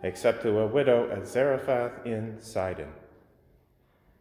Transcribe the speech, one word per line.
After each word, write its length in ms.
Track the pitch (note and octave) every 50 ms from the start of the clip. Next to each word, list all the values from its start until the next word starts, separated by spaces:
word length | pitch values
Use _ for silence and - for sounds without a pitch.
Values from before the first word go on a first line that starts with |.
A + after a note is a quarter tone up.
| -
except 400 | F#2 F#2 - - A#2+ A2+ - -
to 180 | A#2 G#2 G#2
a 60 | A2
widow 440 | G#2 A2 C#3+ C#3 C3+ B2 A#2 A#2+ -
at 160 | - G2+ F#2+
Zarephath 800 | - - B2 C3 C#3+ C3+ B2+ - - C3+ B2 B2 A#2+ - - -
in 320 | A#2+ A2+ G#2+ A2 A2+ A2 G#2+
Sidon. 540 | - - - G#2+ F#2 F#2 F2+ - D#2 D2 D2+ - - - - - _ _ _ _ _ _ _ _ _ _ _ _ _ _ _ _ _ _ _ _